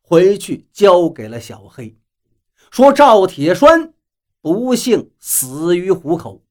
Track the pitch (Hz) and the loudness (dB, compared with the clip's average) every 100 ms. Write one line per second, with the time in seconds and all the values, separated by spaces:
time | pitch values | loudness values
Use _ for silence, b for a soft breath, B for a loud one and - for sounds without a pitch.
0 | _ 170 185 202 - 139 _ - 202 180 | _ 0 2 -2 -8 -14 _ 0 2 2
1 | 170 - 107 117 - 104 98 - 110 110 | 0 -8 -16 -18 -18 -20 -20 -20 -20 _
2 | _ _ _ _ _ _ _ - 269 277 | _ _ _ _ _ _ _ 2 4 6
3 | 285 220 185 - 147 175 294 330 330 _ | 4 4 0 -4 -4 2 4 4 -2 _
4 | _ _ _ _ 156 190 254 240 254 190 | _ _ _ _ -6 -6 -4 -4 -2 -4
5 | - _ - - 127 139 165 175 185 185 | -4 _ -10 -8 -8 -8 -4 -4 -2 -6
6 | 139 170 - - _ | -4 -8 -10 -20 _